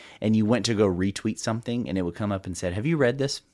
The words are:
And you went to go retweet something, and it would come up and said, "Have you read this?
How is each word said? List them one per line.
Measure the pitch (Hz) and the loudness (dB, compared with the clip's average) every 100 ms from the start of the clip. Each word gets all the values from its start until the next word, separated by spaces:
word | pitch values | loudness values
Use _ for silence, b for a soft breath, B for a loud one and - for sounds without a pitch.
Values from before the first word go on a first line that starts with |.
| B B | B B
And | 110 110 | 2 2
you | 107 | 4
went | 120 110 | 2 0
to | 104 | 4
go | 101 | 4
retweet | 87 98 - 110 107 | 4 0 -2 -6 -4
something, | - 113 120 120 104 | -4 -4 -4 -4 -2
and | 95 | -2
it | |
would | 87 87 | -2 -2
come | 104 | -2
up | 95 95 | -2 -4
and | 87 | -6
said, | 90 | -4
"Have | 95 139 | -2 0
you | 160 | 2
read | 120 135 | 2 2
this? | 135 - _ | -2 -4 _